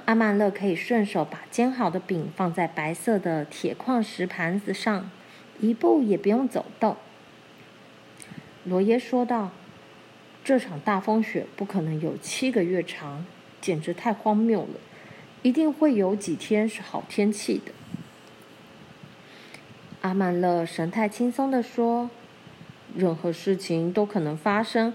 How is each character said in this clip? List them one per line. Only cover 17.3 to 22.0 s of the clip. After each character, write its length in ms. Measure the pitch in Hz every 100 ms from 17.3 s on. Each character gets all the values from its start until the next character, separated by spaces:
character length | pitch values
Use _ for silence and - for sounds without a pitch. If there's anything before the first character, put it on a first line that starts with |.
气 280 | 208 - -
的。” 80 | - - - - - - - - - - - - - - - - - - - - - - - -
阿 120 | 190
曼 260 | 196 185 175
乐 240 | 180 175
神 260 | 165 - 165
态 180 | 220 208
轻 220 | 208 247
松 200 | 240 269
地 120 | 262
说 480 | 226 - 233 240